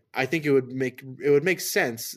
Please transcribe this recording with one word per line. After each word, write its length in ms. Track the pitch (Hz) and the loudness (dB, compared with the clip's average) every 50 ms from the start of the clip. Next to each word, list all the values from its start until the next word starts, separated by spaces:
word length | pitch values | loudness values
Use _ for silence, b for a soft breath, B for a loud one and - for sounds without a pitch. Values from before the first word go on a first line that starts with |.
| _ _ | _ _
I 140 | - 120 131 | -4 -4 -2
think 180 | 127 - 165 147 | 0 0 -2 2
it 40 | 147 | 4
would 160 | 139 135 127 120 | 4 4 2 0
make, 320 | 127 131 131 127 127 - 135 131 131 131 - | -6 -4 -4 -4 -6 -8 -16 -18 -14 -4 2
it 60 | 143 | 4
would 120 | 143 143 147 | 4 4 4
make 160 | 185 180 180 | 2 -2 -2
sense 520 | - - - 208 170 131 113 113 - - - | -4 -2 -2 0 0 0 -4 -6 -10 -12 -12